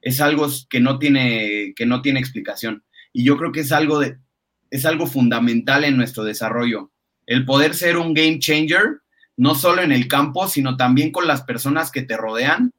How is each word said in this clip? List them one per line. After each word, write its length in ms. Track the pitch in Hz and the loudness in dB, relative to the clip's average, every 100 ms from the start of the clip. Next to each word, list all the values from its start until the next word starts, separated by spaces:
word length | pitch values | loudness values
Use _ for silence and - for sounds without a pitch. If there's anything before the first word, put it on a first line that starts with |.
es 180 | - 131 | -4 0
algo 280 | 147 147 147 135 - | 2 2 0 -4 -4
que 120 | 127 | 0
no 180 | 127 131 | 2 2
tiene, 720 | 147 139 123 113 107 104 101 - | 2 2 2 0 -2 -4 -6 -4
que 100 | 120 | -2
no 160 | 123 | 0
tiene 160 | 135 135 | 0 -2
explicación. 640 | 131 110 95 101 117 107 _ _ _ | -4 -8 -10 -8 -8 -8 _ _ _
Y 100 | 120 | 0
yo 140 | 123 143 | 2 2
creo 160 | 160 | 0
que 80 | 135 | -4
es 100 | 143 | 0
algo 300 | 151 151 151 | 0 2 0
de, 180 | 139 - _ _ _ _ _ | -2 -6 _ _ _ _ _
es 140 | 135 | -4
algo 220 | 147 160 - | -2 -2 -2
fundamental 800 | 139 120 117 120 117 113 139 | 2 2 4 2 0 2 0
en 120 | 147 131 | 2 2
nuestro 280 | 117 - | 0 -4
desarrollo, 680 | 107 104 110 113 120 107 - _ _ _ - | -6 -4 -4 -2 -4 -6 -10 _ _ _ -2
el 180 | 123 | -2
poder 300 | 131 135 151 | 2 2 2
ser 240 | - 175 170 | 2 0 0
un 160 | 165 | 0
game 260 | 156 160 160 | 2 2 2
changer, 600 | 131 151 156 175 208 294 _ _ _ - | 0 0 2 2 0 -2 _ _ _ 0
no 180 | 131 | 2
solo 280 | 151 180 180 | 4 2 2
en 100 | 170 | 2
el 160 | 131 117 | 0 2
campo, 400 | 139 147 156 190 | 0 0 -2 -4
sino 280 | - 131 127 | -2 -2 0
también 360 | 123 131 156 | 2 4 2
con 160 | 160 170 | 0 0
las 140 | 135 | -2
personas 500 | - 120 139 151 151 | -2 -6 -2 -2 -2
que 100 | 139 | -6
te 140 | 131 113 | -6 -6
rodean 560 | 110 110 135 165 247 | -4 -2 -2 0 0